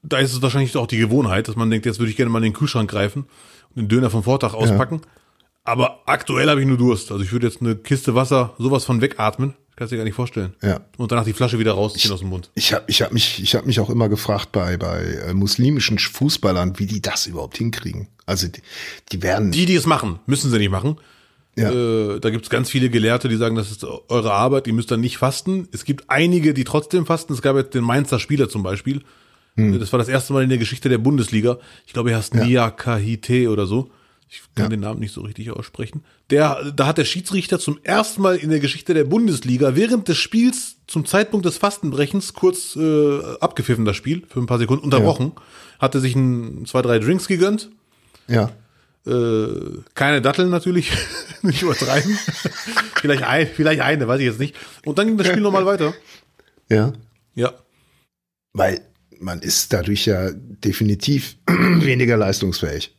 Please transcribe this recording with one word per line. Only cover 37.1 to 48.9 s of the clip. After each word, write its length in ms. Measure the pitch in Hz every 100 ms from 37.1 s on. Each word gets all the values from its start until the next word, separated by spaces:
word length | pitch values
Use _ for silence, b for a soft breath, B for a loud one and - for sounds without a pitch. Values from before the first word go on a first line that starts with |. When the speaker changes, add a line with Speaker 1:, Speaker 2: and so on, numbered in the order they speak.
| 180 - 190 - 175
Speaker 1:
zum 200 | - 151
ersten 380 | - 220 220 202
Mal 160 | 190 180
in 120 | 151
der 120 | 156
Geschichte 320 | 139 - -
der 100 | 160
Bundesliga 720 | 143 208 226 139 127 123 139 131
während 320 | 220 240 190
des 120 | 160
Spiels 580 | - 220 247 247 - - -
zum 180 | 165 151
Zeitpunkt 400 | 196 214 214 175
des 120 | -
Fastenbrechens 720 | 202 202 156 131 143 202 -
kurz, 440 | - 185 185 - 147
äh, 420 | 160 151 147 143 120 120
abgepfiffen, 420 | 170 - 123 113
das 140 | 107 95
Spiel, 260 | 131 170 -
für 100 | 127
ein 60 | 120
paar 120 | 120
Sekunden 280 | 113 139 147
unterbrochen. 480 | 131 107 147 151 -
Speaker 2:
Ja. 60 | B B B B
Speaker 1:
Hatte 200 | 135 135
sich 160 | 131 127
ein, 500 | 131 120 117 101 -
zwei, 160 | 127
drei 180 | 120 117
Drinks 280 | 110 180 -
gegönnt. 440 | 185 190 214 - _ _ b b b -
Speaker 2:
Ja. 240 | 117 107 - b b b